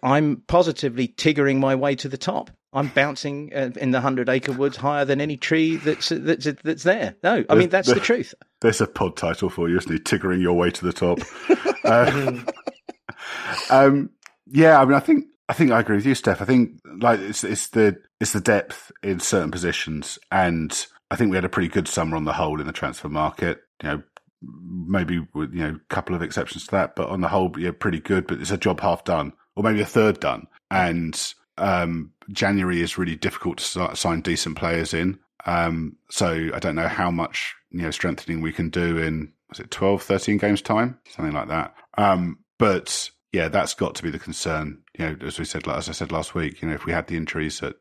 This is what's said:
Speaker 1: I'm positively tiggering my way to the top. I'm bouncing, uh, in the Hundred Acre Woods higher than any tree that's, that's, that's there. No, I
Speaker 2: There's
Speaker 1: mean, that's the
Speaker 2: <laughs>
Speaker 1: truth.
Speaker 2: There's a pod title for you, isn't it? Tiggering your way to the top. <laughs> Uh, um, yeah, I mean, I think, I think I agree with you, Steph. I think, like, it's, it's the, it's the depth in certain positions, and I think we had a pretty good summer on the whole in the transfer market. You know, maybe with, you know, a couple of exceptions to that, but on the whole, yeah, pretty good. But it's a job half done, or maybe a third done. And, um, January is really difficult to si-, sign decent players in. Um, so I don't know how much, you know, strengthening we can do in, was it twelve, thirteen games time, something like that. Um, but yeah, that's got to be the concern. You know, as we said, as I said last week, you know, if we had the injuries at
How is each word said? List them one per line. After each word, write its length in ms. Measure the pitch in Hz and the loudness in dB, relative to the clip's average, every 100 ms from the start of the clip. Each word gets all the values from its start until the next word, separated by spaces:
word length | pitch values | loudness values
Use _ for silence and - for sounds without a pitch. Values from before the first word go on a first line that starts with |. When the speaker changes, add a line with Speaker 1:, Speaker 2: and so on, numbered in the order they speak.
Speaker 1:
I'm 400 | 127 143 151 127 - | 2 4 4 0 2
positively 640 | 170 170 - 139 117 123 | 4 4 2 -2 -2 -4
tiggering 500 | - 160 147 139 135 | 0 2 4 4 4
my 160 | 135 | 2
way 200 | 131 143 135 | 2 0 -2
to 120 | 135 | -4
the 80 | 131 | -6
top. 340 | - - - - _ | -4 -4 -6 -14 _
I'm 140 | 135 139 | -4 0
bouncing, 640 | 135 143 139 147 143 147 | 2 2 0 -6 -8 -6
uh, 160 | 143 131 123 | -4 -4 -2
in 120 | 131 | 2
the 100 | 127 | 2
Hundred 300 | 135 131 120 | 2 0 2
Acre 220 | 131 131 | 0 0
Woods 260 | 127 139 - | 0 -2 0
higher 260 | 139 147 | -2 0
than 160 | 139 139 | 2 0
any 160 | 151 139 | -2 -4
tree 400 | - 160 160 160 | 0 2 2 0
that's, 320 | 143 - - | -2 -2 -2
that's, 380 | 165 147 - 147 139 | -2 0 -2 -2 -4
that's 180 | 156 151 | -6 -2
there. 320 | 160 208 104 - | 0 0 -2 -2
No, 120 | 175 214 | 0 0
I 40 | |
Speaker 2:
There's 160 | - - | 4 6
Speaker 1:
mean, 100 | 180 | 6
that's 240 | 185 127 | 4 4
the 80 | 156 | 2
Speaker 2:
<laughs> 0 | |
Speaker 1:
truth. 340 | - 233 - - _ _ | 2 0 -2 -14 _ _
Speaker 2:
There's 180 | 117 - | 2 2
a 60 | 113 | 0
pod 300 | - 95 - | 0 -2 -2
title 340 | 85 85 92 | -4 -2 -2
for 180 | - 85 | -2 0
you, 80 | 90 | 0
isn't 160 | - | 0
it? 100 | 80 | -4
Tiggering 360 | - 98 95 90 | 0 0 2 2
your 140 | 90 | 4
way 160 | 87 87 | 4 2
to 140 | - | 0
the 80 | 90 | -4
top. 260 | - 87 - - - - | 0 0 0 -4 -4 2
<laughs> 200 | 370 - - | 2 2 0
Uh, 540 | - 117 120 139 - 120 123 - - - - - - - - - - - - | 4 6 6 2 -2 -4 -8 -10 -12 -14 -16 -20 -18 -16 -14 -10 -8 -6 4
um, 400 | 131 139 139 139 _ - _ - | 8 8 6 0 _ -20 _ 0
yeah, 340 | 135 160 151 | 6 10 10
I 40 | |
mean, 100 | 135 | 8
I 60 | 139 | 6
think, 240 | - 302 - _ - | 6 4 2 _ -4
I 40 | |
think 200 | 120 151 | 2 4
I 80 | 117 | 6
agree 160 | 110 101 | 4 2
with 100 | 127 | 2
you, 80 | |
Steph. 260 | 127 - - | 2 2 0
I 40 | |
think, 360 | 101 127 117 - - 87 | 4 4 4 -2 -18 0
like, 200 | 120 110 | 2 2
it's, 240 | 98 107 | 0 -6
it's 240 | 101 107 - | -4 -4 -2
the, 280 | 117 107 90 _ - | 4 4 2 _ -6
it's 120 | 107 | -4
the 80 | 104 | 0
depth 520 | 90 101 - - - - | 2 2 0 -12 -20 -8
in 180 | 98 90 | -6 -4
certain 300 | - 98 78 | 0 0 0
positions, 680 | 87 87 - - 76 71 - - | -4 -4 -4 -6 -8 -10 -14 -4
and 560 | 95 90 85 78 - - _ - | 0 2 0 -4 -6 -10 _ -8
I 60 | - | -2
think 140 | 110 | 0
we 60 | 92 | 0
had 80 | |
a 40 | 90 | -2
pretty 180 | - 85 | -2 -2
good 200 | 101 85 | -2 -2
summer 280 | - 80 80 | -2 -2 -2
on 80 | |
the 80 | 76 | -2
whole 280 | 71 78 76 | -2 -2 -4
in 60 | 73 | -6
the 60 | |
transfer 360 | - 69 - - | -6 -8 -8 -8
market. 520 | 78 78 - 85 - _ - | -4 -4 -2 -4 -6 _ -10
You 60 | 76 | -6
know, 140 | 76 - _ _ _ | -6 -10 _ _ _
maybe 760 | 65 69 87 90 85 95 85 87 78 | -20 -18 -12 -10 -2 -2 0 -4 -6
with, 180 | 76 76 | -8 -6
you 80 | 87 | -4
know, 140 | 78 78 | -6 -6
a 180 | - | -8
couple 200 | - - | -6 -4
of 80 | 87 | -4
exceptions 420 | 85 - 65 - - | -6 -6 -8 -10 -4
to 40 | |
that, 240 | 98 76 - | -2 0 -4
but 120 | - | -6
on 120 | 95 | -2
the 80 | 82 | 0
whole, 240 | 98 92 76 | 2 0 -2
yeah, 120 | 87 85 | -6 -2
pretty 220 | 104 82 | -2 -2
good. 260 | - 95 - | 0 0 0
But 140 | 76 | -4
it's 100 | 73 | -4
a 60 | 95 | -2
job 240 | 104 85 | 0 0
half 240 | 95 85 | 0 0
done, 280 | - 82 71 - _ - | 0 -2 -2 -10 _ -2
or 60 | |
maybe 180 | 107 107 | 2 2
a 60 | 104 | 2
third 340 | 120 107 95 | 4 4 2
done. 260 | 73 60 - _ - | -2 -4 -8 _ -2
And, 500 | 95 90 85 82 - - - _ - | 0 2 0 -4 -6 -8 -12 _ -4
um, 540 | 98 90 85 85 73 _ - | 0 0 0 -4 -8 _ -12
January 500 | 98 98 101 90 87 | -2 0 2 0 0
is 160 | 85 - | -2 -2
really 180 | 87 78 | -4 -2
difficult 420 | 95 - 90 82 | -4 -4 -6 -6
to 60 | |
si-, 300 | - 92 87 | -6 -4 -4
sign 260 | - - 82 | -2 -2 -2
decent 360 | 87 82 82 76 | -2 -2 -4 -4
players 380 | 85 85 80 | -2 -2 -2
in. 240 | 82 92 95 _ - | -2 -2 -4 _ -12
Um, 520 | - 87 85 82 78 - _ | -4 0 0 -2 -6 -10 _
so 420 | - 92 80 80 | -2 0 0 -4
I 40 | - | -4
don't 160 | 90 80 | -4 -2
know 120 | 82 | -2
how 220 | - 90 | -2 -2
much, 440 | 85 78 - - - _ | -2 -4 -6 -8 -10 _
you 120 | 87 | -8
know, 80 | 82 | -6
strengthening 500 | 73 90 82 - 82 | -4 -4 -4 -6 -6
we 120 | 80 | -4
can 180 | 82 82 | -4 -4
do 280 | 87 85 82 | -2 0 0
in, 340 | 80 80 78 _ _ | -2 -4 -8 _ _
was 80 | - | -18
it 100 | - | -12
twelve, 320 | - 98 98 | 0 2 2
thirteen 360 | - 98 - 104 | 0 -2 0 0
games 240 | 104 101 | 2 0
time, 360 | - 110 123 127 _ | 0 0 0 -4 _
something 240 | - 156 | -8 -6
like 140 | 151 98 | -4 -4
that. 260 | 80 - - _ - | -4 -6 -10 _ 2
Um, 400 | 101 92 87 76 _ - | 2 4 0 -6 _ 0
but 520 | 110 92 - - - _ _ | 2 2 -2 -8 -8 _ _
yeah, 160 | 95 80 | -4 0
that's 260 | 98 73 | 0 -2
got 200 | - 92 - | -2 -4 -4
to 60 | |
be 80 | 85 | -8
the 80 | 78 | -8
concern. 580 | - 80 - 78 76 73 _ - | -10 -8 -4 -4 -6 -10 _ -8
You 80 | 82 | -8
know, 60 | 76 71 | -6 -10
as 120 | - | -8
we 60 | |
said, 220 | 82 - - | -8 -8 -6
as 220 | 78 90 | -6 -6
I 40 | |
said 200 | - 80 | -8 -6
last 220 | 80 78 | -4 -4
week, 280 | 85 78 - | -6 -6 -6
you 60 | 80 | -8
know, 60 | |
if 120 | 76 - | -6 -4
we 60 | |
had 160 | 85 - | -6 -4
the 80 | 82 | -6
injuries 460 | 78 80 78 - | -6 -6 -6 -6
at 120 | 69 - | -10 -10